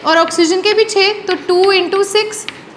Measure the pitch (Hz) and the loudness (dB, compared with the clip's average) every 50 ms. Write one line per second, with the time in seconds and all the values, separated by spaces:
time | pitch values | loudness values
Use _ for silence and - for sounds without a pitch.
0 | - 302 320 330 330 330 - - 339 311 370 381 370 415 415 427 440 440 - 403 | -2 0 2 2 2 0 2 0 0 2 2 0 0 0 2 2 2 2 2 0
1 | 381 403 427 415 415 392 359 285 - - 359 359 370 392 392 370 349 311 392 392 | 0 0 -2 -4 -6 -6 -6 -4 -2 0 2 2 4 4 4 2 0 0 0 -2
2 | 403 403 403 427 440 427 427 - - - - - - - - | -2 0 0 -2 -2 -2 -6 -10 -12 -14 -16 -16 -18 -20 -16